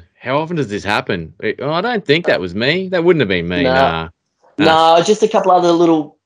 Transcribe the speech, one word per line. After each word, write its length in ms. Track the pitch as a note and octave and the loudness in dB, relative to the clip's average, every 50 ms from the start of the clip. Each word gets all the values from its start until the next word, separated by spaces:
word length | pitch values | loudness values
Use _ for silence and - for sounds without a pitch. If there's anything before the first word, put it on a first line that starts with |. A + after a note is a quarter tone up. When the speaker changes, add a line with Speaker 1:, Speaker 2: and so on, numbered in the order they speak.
| E2+ _ _ _ | -18 _ _ _
Speaker 1:
"How 180 | - A#2+ C3 D3 | -8 -4 -4 -4
often 200 | D#3+ D#3+ F3+ D#3+ | -4 -4 -4 -6
does 100 | C3+ G#2 | -4 -4
this 160 | G2+ G2 - | -6 -6 -4
happen?" 500 | G2+ G#2 A#2+ C3 - A2 F2+ E2 D#2+ - - | -2 -2 -2 -2 -4 -6 -6 -8 -10 -14 -8
Like, 180 | - G#2+ - - | -8 -8 -6 -6
"Oh, 100 | - C#3+ | -6 -6
I 80 | D#3 E3+ | -4 -4
don't 240 | F#3+ A#3+ B3 G#3+ - | -4 -4 -4 -4 -2
think 200 | - C#3 E3 F3 | -2 -2 0 0
that 160 | - D#3 - | 0 -2 -2
was 120 | F#2 F2+ F2 | -2 -6 -6
me. 340 | G2+ A#2 C3+ D#3 F#3 F#3+ F#3 | -4 -2 -2 -2 -2 -4 -4
That 140 | F#3 F3+ E3 | -4 0 2
wouldn't 160 | F3 F#3 D#3+ | 2 2 2
have 80 | C3 F#2+ | 0 0
been 180 | F#2+ F2+ E2 E2+ | -2 -2 -2 -2
me." 160 | F2+ F2 - | -2 -2 0
Speaker 2:
Nah. 100 | B2+ C3 | 0 2
Speaker 1:
Nah. 360 | C3 C3+ - E2 D#2+ D#2+ E2 - _ _ _ _ _ _ _ _ - | 2 2 0 0 -4 -6 -10 -12 _ _ _ _ _ _ _ _ 0
Nah. 400 | D3 D#3+ D#3+ D#3+ E3 E3 E3 F3 | 2 4 4 4 4 6 4 4
Speaker 2:
No, 60 | E3+ | 4
just 200 | F#3+ G#3+ G3+ - | 2 2 2 0
a 60 | G#3 | 0
couple 220 | - - - F#3 | 0 0 2 2
other 200 | F#3 F3+ E3+ F3 | 2 4 4 2
little 460 | E3+ E3 F3 E3 E3 D#3 D3+ D3 - _ _ | 2 4 4 4 2 2 0 -4 -10 _ _